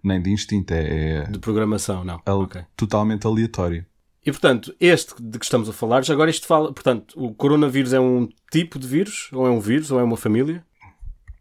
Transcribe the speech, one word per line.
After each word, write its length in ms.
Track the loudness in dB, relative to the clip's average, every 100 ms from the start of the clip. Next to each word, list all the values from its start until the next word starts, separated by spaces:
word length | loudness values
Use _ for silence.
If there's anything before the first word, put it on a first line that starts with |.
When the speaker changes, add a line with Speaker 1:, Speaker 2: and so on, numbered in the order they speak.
Speaker 1:
Nem 200 | 0 0
de 80 | 0
instinto, 420 | -2 0 -4 0
é, 460 | -2 0 -2 0 -2
é 60 | -4
Speaker 2:
De 140 | -6
programação, 680 | -2 -2 0 -2 -2 -6 -6
não. 160 | -8 -2
Speaker 1:
ale-, 180 | -2 -2
Speaker 2:
Ok. 180 | -8 -18 -6
Speaker 1:
totalmente 500 | 0 2 2 0 0
aleatório. 580 | 0 0 0 -2 -2 -8 _ _ _
Speaker 2:
E, 80 | -6
portanto, 440 | 0 2 2 -2 2
este 340 | 4 4 2 -12
de 200 | -12 -8
que 60 | -2
estamos 240 | -2 -2
a 40 |
falar, 300 | -4 0 2
já 100 | 2
agora 160 | 2 2
isto 160 | 0 2
fala, 280 | 2 2
portanto, 400 | -2 -2 -2 -4 -10
o 180 | -8
coronavírus 600 | -2 2 4 4 2 2
é 60 | 4
um 260 | 4 2 0 -6 _
tipo 260 | -2 -2 -6
de 80 | -2
vírus? 440 | -2 -2 -6 -10
Ou 160 | -2 2
é 20 |
um 120 | 2
vírus? 280 | 2 0 2
Ou 80 | 0
é 40 |
uma 140 | 2 0
família? 460 | 0 2 0 -4 -10 _ -20 _ -16 -16 -20 -20